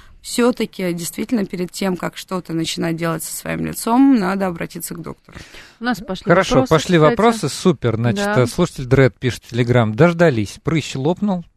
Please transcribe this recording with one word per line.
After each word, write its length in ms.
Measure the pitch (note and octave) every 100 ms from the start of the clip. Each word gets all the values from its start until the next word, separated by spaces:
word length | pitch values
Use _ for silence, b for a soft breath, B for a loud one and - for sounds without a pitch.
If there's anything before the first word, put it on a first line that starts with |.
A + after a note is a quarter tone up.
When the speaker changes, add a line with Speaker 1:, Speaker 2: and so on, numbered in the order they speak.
| B B
Speaker 1:
все-таки 720 | - - A#3+ A#3+ A3 - F3+
действительно 520 | E3+ E3+ - A3 A#3+ G3
перед 240 | F3 F3+
тем, 260 | - G3 F3+
как 180 | E3+ -
что-то 380 | - F#3 F3
начинать 420 | E3 D#3+ - E3 E3
делать 280 | E3 D#3+
со 120 | - -
своим 300 | D#3+ E3 D#3+
лицом, 540 | D#3+ A3+ B3 C#4 B3+
надо 260 | G3 G3 F#3+
обратиться 480 | E3+ E3+ F3 -
к 80 | E3+
доктору. 340 | D3 - _ - B B B B
Speaker 2:
У 40 |
нас 160 | A#3 A3
пошли 260 | A3 C#4 -
Speaker 3:
Хорошо, 300 | E3+ F3+ E3+
Speaker 2:
вопросы, 120 | C4
Speaker 3:
пошли 280 | D#3+ - E3+
Speaker 2:
кстати. 120 | D3+
Speaker 3:
вопросы, 400 | D#3 A3+ A3 C#3+
супер. 460 | - F#3 D#3 A#2+ A2
Значит, 300 | A#2+ G2+ G3+
Speaker 2:
Да. 160 | G#3
Speaker 3:
э, 40 | B2
слушатель 400 | - F3 - B2+
Дред 320 | C3 C3 -
пишет 280 | B2+ - -
в 60 |
Telegram: 380 | A#2 A#2+ B2 A2
«Дождались, 680 | G#2+ F3 E3 E3+ A#2 G2+ -
прыщ 300 | - D#3+ - C3+
лопнул». 480 | C#3 F3+ G#3 F3+ -